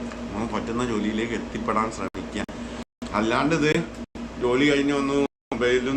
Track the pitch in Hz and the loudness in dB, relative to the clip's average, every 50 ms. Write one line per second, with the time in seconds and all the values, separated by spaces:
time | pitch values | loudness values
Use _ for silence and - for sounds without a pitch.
0 | 120 117 - 120 120 - 95 104 113 113 107 101 - 113 113 120 123 120 113 104 | -8 -8 -6 -8 -8 -6 -4 -4 -4 -2 -2 -4 -2 -2 -2 -2 0 0 0 0
1 | 101 104 107 110 117 117 117 101 - - - 113 - 117 107 107 110 113 - - | 0 0 0 0 0 0 -2 -4 -4 -6 -6 -4 -2 0 0 2 0 0 -2 -6
2 | 98 92 - 95 - - - 101 95 - - - - - - - - - _ _ | -6 -6 -6 -8 -8 -6 -6 -6 -6 -6 -8 -10 -10 -8 -8 -10 -12 -14 _ _
3 | - - 98 104 110 113 120 131 143 147 165 156 147 151 156 165 170 - - - | -10 -4 0 0 2 2 2 2 2 2 2 2 4 4 4 2 0 -2 -8 -12
4 | - - _ - - - - - - 123 123 127 151 147 143 143 139 143 143 143 | -12 -12 _ -12 -10 -10 -6 -2 0 2 4 4 6 6 4 4 4 2 2 2
5 | 139 139 139 143 139 - - _ _ _ 139 113 123 123 123 127 123 135 135 | 2 2 2 2 2 0 -2 _ _ _ -2 2 4 4 4 4 4 2 0